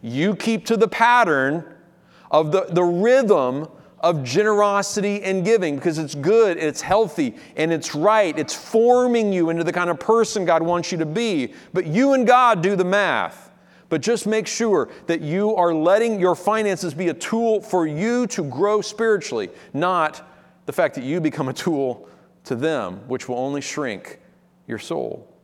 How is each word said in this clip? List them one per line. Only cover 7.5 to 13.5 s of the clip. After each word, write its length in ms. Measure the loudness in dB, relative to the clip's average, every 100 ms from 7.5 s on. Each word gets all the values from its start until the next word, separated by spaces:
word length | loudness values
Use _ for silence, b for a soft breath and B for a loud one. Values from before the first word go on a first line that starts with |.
| -4
and 160 | -2
it's 240 | -2 -4 -2
right. 420 | 2 4 2 -2
It's 160 | -6
forming 760 | -8 -4 2 4 4 4 2 0
you 200 | 0 0
into 120 | 0
the 80 | -2
kind 180 | -2 -2
of 120 | -4
person 420 | 0 2 2 -2
God 200 | 2 2
wants 280 | 2 -2 -2
you 60 | -4
to 80 | -4
be. 480 | -2 -2 -2 -4 B B
But 160 | -6 -2
you 240 | 2 4
and 160 | 4 6
God 340 | 6 6 4
do 140 | 2 0
the 80 |
math. 600 | 2 2 2 0 -2 -8 -20